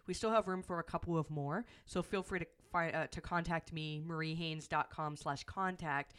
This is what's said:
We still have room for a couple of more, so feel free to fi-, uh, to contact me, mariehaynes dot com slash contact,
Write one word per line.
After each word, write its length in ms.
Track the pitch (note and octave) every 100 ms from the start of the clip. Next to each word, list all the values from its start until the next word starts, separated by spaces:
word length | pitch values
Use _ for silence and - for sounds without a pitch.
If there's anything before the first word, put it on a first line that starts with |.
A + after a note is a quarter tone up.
| -
We 60 |
still 180 | F3 A3
have 160 | A3 F#3+
room 160 | F#3
for 160 | F#3 E3+
a 60 |
couple 320 | E3 E3+ F3 E3
of 140 | D3+
more, 340 | D3+ C#3 F3+ A#3+ - -
so 160 | F#3
feel 200 | E3+ G3+
free 180 | F#3 F#3
to 60 | E3 - -
fi-, 200 | F3 E3
uh, 160 | D#3+ D3+
to 160 | F3
contact 500 | - F3 E3+ E3 -
me, 300 | D#3+ D#3 D3+ D#3+
mariehaynes 640 | D#3+ D#3+ D#3+ E3 D#3 D3+
dot 220 | D#3 -
com 260 | - D3+ D3
slash 280 | D#3 C#3
contact, 680 | - - F#3+ F#3 D#3+ C#3+ -